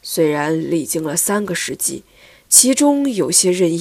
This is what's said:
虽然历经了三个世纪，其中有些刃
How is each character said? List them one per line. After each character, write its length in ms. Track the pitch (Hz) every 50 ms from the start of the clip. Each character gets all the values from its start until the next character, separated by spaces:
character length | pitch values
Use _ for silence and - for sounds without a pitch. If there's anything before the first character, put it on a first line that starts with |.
| _
虽 260 | - - - 165 156
然 400 | 147 147 147 151 160 160 160 170
历 160 | 170 170 139
经 180 | - - 170 156
了 140 | 156 143 -
三 260 | - - 202 208 208
个 120 | 196 180
世 200 | 160 - - -
纪， 280 | - - - - - - _ _ _ - - - - _ _
其 280 | - - - 247 269
中 340 | 247 294 285 285 285 285 277
有 200 | 240 196 156 127
些 200 | 175 - - 185
刃 260 | 180 180 185 170 165 170